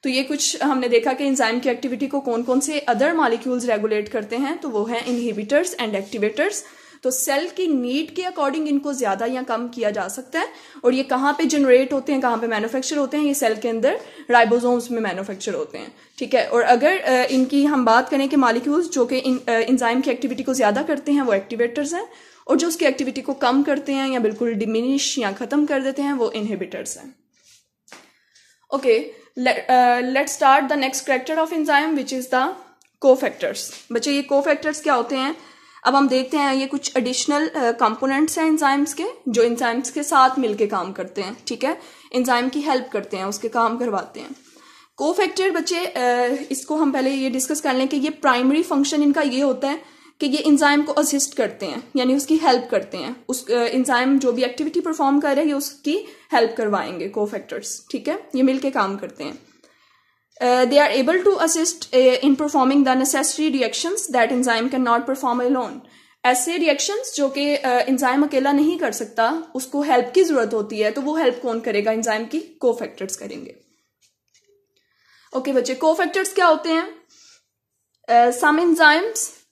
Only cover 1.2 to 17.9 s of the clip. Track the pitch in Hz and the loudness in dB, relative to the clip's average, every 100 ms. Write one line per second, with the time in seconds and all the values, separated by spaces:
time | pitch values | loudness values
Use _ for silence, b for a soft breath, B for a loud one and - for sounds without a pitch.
1.2 | 277 262 226 240 254 233 254 240 277 285 | -2 0 0 0 -2 -2 -4 -4 -4 -4
2.2 | 269 233 247 254 277 302 285 220 285 339 | -2 -4 0 0 0 -4 -2 0 2 2
3.2 | 269 233 262 247 247 214 214 208 208 226 | 0 0 -2 -4 0 0 0 -2 -4 -6
4.2 | 208 240 277 339 311 220 175 233 233 240 | -6 -4 -4 -4 -4 -4 -4 -4 -4 -4
5.2 | 240 202 208 285 359 - 233 196 196 233 | -2 -4 0 0 0 -4 -4 -4 -6 -4
6.2 | 208 220 339 415 B B B B 262 254 | -4 0 -2 -2 B B B B -6 -4
7.2 | - 277 349 - 359 277 240 262 320 - | -2 -2 -2 -4 -2 0 0 -4 -4 -6
8.2 | 359 359 277 302 302 277 285 269 226 190 | -8 -2 -2 -2 -2 -2 -2 -4 -2 -2
9.2 | 226 254 254 226 240 240 208 208 190 208 | -2 -4 -4 -6 -6 -4 -4 -2 -6 -8
10.2 | 262 320 - B B 294 247 254 269 262 | -8 -6 -6 B B -2 0 0 0 0
11.2 | 277 294 320 302 277 247 262 285 262 277 | 0 2 0 2 6 6 6 -2 0 0
12.2 | 254 226 233 214 226 262 262 294 269 294 | 0 0 -2 -2 -2 -4 -4 -2 -2 0
13.2 | 294 277 233 220 240 226 247 415 B B | 0 0 0 -2 -2 0 0 0 B B
14.2 | B 240 233 240 240 247 233 233 214 180 | B 4 4 4 2 0 -2 -4 -4 -4
15.2 | 196 190 - 175 151 - - - b - | -8 -8 -6 -6 -6 -10 -16 -18 b -10
16.2 | 247 247 - 233 233 247 285 381 - 254 | 0 2 2 2 4 6 6 2 2 2
17.2 | 247 262 262 285 285 285 233 | 2 2 2 2 2 2 4